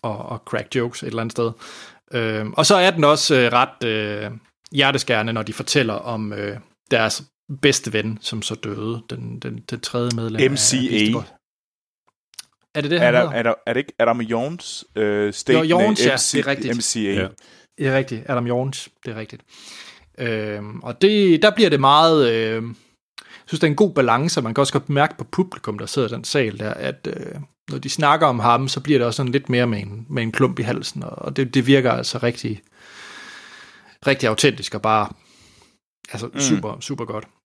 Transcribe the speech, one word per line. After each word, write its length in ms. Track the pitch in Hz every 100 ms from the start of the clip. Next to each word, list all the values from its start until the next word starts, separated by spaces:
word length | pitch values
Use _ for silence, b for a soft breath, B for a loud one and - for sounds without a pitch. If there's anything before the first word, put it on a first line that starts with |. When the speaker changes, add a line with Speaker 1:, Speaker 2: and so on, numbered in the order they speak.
Speaker 1:
og, 160 | 120 101
og 200 | 85 117 -
crack 300 | 117 - 135
jokes 280 | 120 -
et 40 | 123
eller 140 | 113
andet 100 | 113
sted. 200 | 120 117 110 B B B B _
Øh, 320 | 123 113 110 107
og 160 | - -
så 100 | 196
er 160 | 185
den 120 | 170
også, 320 | 147 147 - 139
øh, 160 | 120
ret, 300 | 123 131 -
øh, 480 | 120 107 107 104 107 117 _ _ _
hjerteskærende, 640 | 143 139 135 - 113 113
når 100 | 113
de 100 | 107
fortæller 400 | 107 - 147 117
om, 400 | 104 110 113 107
øh, 240 | 104 101 101 - _ _
deres 320 | 120 110 - - _ _ 135
bedste 320 | 143 131 -
ven, 240 | 107 107 107
som 200 | - 113
så 140 | - 110
døde, 460 | 110 104 107 117 113
den, 300 | 120 117 117
den, 240 | 123 117 -
den 100 | 117
tredje 300 | - 123 120 117
medlem 260 | 113 110
af 100 | 131
Speaker 2:
M 60 | 139
C 160 | -
A. 40 | 131
Speaker 1:
Beastie 360 | 127 104 107
Boys. 120 | 117 - _ _ _ _ _ _ _ _ _ _ - - _ _ 151
Er 60 |
det 100 | 143
det, 80 | 170
han 80 | 123
Speaker 2:
Er 40 |
der, 80 | 123
Speaker 1:
hedder? 140 | 123 117
Speaker 2:
er 60 |
der, 100 | 117 - -
er 60 |
det 60 | 117
ikke 140 | 143 -
Adam 220 | 117 120
Jones, 640 | 110 117 135 175 - - - -
øh, 300 | 107 104 104
Speaker 1:
Jo, 40 |
Speaker 2:
state 280 | - - 131
Speaker 1:
Jones, 400 | 160 175 208 214
Speaker 2:
name? 100 | 123
Speaker 1:
ja, 60 | 131
Speaker 2:
M 20 |
C, 120 | -
Speaker 1:
det 80 | -
er 80 | 139
rigtigt. 300 | 139 131 120
Speaker 2:
M 20 |
C 140 | 110 117
A. 40 |
Speaker 3:
Ja. 280 | 104 98 95 - b b b -
Speaker 1:
Det 100 | 139
er 100 | 131
rigtigt. 260 | 131 117 -
Adam 180 | 123 120
Jones, 420 | 120 131 135 - _ -
det 60 |
er 60 | 110
rigtigt. 220 | 110 - _ B B B B B B -
Øhm, 600 | 120 110 107 104 104 110
og 220 | 117 120
det, 400 | 196 214 196 160
der 100 | 214 202
bliver 140 | 202
det 100 | 147
meget, 540 | 135 147 165 160 127
øhm, 340 | 113 113 113 117 113 b b _ -
jeg 60 | B B B
synes, 140 | 156
det 80 | 165
er 40 |
en 40 | -
god 180 | 208
balance, 460 | 143 123 120 160 -
og 40 |
man 100 | 117
kan 80 | 113
også 120 | 139
godt 160 | 143 -
mærke 280 | 143 151 -
på 60 |
publikum, 540 | 120 - 185 - - 104
der 60 | 107
sidder 220 | - 113
i 40 |
den 120 | 120
sal 360 | - 147 117 101
der, 140 | 107
at, 340 | - 65 - - -
øh, 200 | - 147 143 _ -
når 80 | 135
de 120 | 139
snakker 380 | - 147 156 156
om 120 | 123
ham, 280 | 113 120 135
så 140 | -
bliver 180 | 139 143
det 60 | 120
også 100 | 110
sådan 140 | 131
lidt 180 | 131 -
mere 180 | 123 123
med 120 | 107
en, 260 | 101 104 117
med 140 | 139
en 80 | 113
klump 280 | - 127 180
i 20 |
halsen, 420 | 113 123 - -
og, 80 | 131 -
og 160 | - 139
det, 180 | 131
det 140 | 131 120
virker 240 | 139 127
altså 260 | 120 123 123
rigtig, 440 | 120 113 110 110 _ B B B B B B B B B B B B B -
rigtig 220 | 131 123
autentisk 460 | 110 147 - 101 107
og 60 |
bare, 280 | 110 110 104 - b b b b b b _ _ -
altså, 160 | 110 117
Speaker 2:
Mm. 60 | 139
Speaker 1:
super, 400 | 139 104 104 -
super 260 | - 139 113
godt. 220 | 107 - _